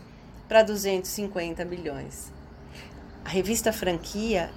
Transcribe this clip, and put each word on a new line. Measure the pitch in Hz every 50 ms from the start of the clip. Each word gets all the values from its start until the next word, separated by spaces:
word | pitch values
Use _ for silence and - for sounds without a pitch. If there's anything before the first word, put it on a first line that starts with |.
| - - - - - - - - - -
pra | 220 220 220
duzentos | 202 214 202 196 196 190 185 185 -
e | -
cinquenta | - 208 196 202 185 170 170 165 165 175
bilhões. | 175 175 175 170 151 139 135 - - - - - - - - - - - - - - - - - - - - - - - - -
A | -
revista | - 190 185 190 226 220 - 220 220
Franquia, | - - 180 175 165 - - - 202 214 233 214 180 165 - -